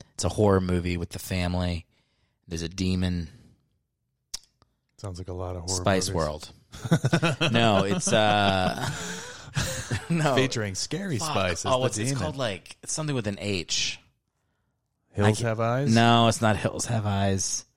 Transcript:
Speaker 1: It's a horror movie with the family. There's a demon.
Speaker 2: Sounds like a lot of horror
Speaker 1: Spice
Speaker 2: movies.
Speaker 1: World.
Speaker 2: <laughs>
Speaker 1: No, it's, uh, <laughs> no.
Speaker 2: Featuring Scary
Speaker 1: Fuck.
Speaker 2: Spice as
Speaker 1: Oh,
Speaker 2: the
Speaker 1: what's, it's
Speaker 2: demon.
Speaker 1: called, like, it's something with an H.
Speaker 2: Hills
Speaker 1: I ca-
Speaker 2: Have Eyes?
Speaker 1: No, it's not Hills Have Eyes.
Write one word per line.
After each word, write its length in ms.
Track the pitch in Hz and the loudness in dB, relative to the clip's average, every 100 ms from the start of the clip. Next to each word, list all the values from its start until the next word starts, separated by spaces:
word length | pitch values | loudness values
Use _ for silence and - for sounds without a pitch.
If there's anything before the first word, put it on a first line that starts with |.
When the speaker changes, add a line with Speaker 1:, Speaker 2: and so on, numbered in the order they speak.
| - | -20
Speaker 1:
It's 100 | - | -4
a 40 | 85 | -2
horror 300 | - 104 95 | 4 6 6
movie 360 | 90 87 87 87 | 4 0 0 -4
with 140 | 85 | -4
the 80 | - | -10
family. 680 | - 92 87 90 90 85 - _ _ _ _ _ - | -6 -2 0 0 0 -2 -8 _ _ _ _ _ -12
There's 140 | 82 | -8
a 60 | 82 | -8
demon. 600 | 95 92 92 92 90 80 - - _ _ _ _ _ _ _ _ - _ _ _ _ _ _ | -2 0 0 0 -2 -6 -14 -20 _ _ _ _ _ _ _ _ -16 _ _ _ _ _ _
Speaker 2:
Sounds 200 | 101 87 | -12 -10
like 100 | 92 | -10
a 40 | |
lot 240 | 90 90 92 | -8 -8 -8
of 60 | |
horror 180 | 87 92 | -6 -2
Speaker 1:
Spice 280 | 90 95 90 | 2 2 2
Speaker 2:
movies. 60 | |
Speaker 1:
World. 360 | 90 76 76 - - _ | 0 -2 -4 -12 -20 _
Speaker 2:
<laughs> 800 | - - 165 135 165 165 127 156 | -12 0 0 2 2 0 0 0
Speaker 1:
No, 320 | 117 117 98 | 4 4 4
it's, 280 | 98 180 - | 2 0 2
uh, 760 | 113 107 104 101 95 92 - - - - - - - - | 4 4 4 4 4 2 0 -4 -6 -8 -10 -12 -16 -8
<laughs> 640 | - - - - 110 - | -4 -4 -4 -6 -6 -2
no. 240 | 170 151 | 0 2
Speaker 2:
Featuring 400 | 131 131 123 104 | 2 2 0 -4
Scary 440 | 95 - 156 202 123 | -4 -6 -6 -4 -4
Speaker 1:
Fuck. 120 | 156 | -2
Speaker 2:
Spice 220 | 123 92 85 | 0 0 -2
as 20 | - | 0
Speaker 1:
Oh, 40 | |
Speaker 2:
the 60 | 131 | 0
Speaker 1:
what's, 200 | 127 107 | 0 -2
it's 120 | 120 | -2
Speaker 2:
demon. 120 | 139 | -2
Speaker 1:
called, 140 | - 139 | -4 -4
like, 400 | 120 90 - - | -4 -6 -12 -20
it's 100 | - | -10
something 220 | - 151 | -6 -2
with 120 | 131 104 | -2 -2
an 100 | 98 | -4
H. 580 | 101 95 78 - - - _ _ _ _ _ _ _ _ _ _ _ | -2 -2 -2 -2 -2 -6 _ _ _ _ _ _ _ _ _ _ _
Speaker 2:
Hills 260 | - 104 104 | 0 2 2
Speaker 1:
I 20 | |
ca- 60 | 117 | 0
Speaker 2:
Have 120 | 113 | 0
Eyes? 340 | 113 123 143 | 0 0 2
Speaker 1:
No, 320 | 113 117 117 113 | 4 6 6 6
it's 140 | - | 4
not 140 | 110 101 | 2 2
Hills 300 | - - - | -2 -4 -2
Have 200 | 113 104 | -2 0
Eyes. 580 | 98 98 95 - - - | 0 0 0 -2 -6 -8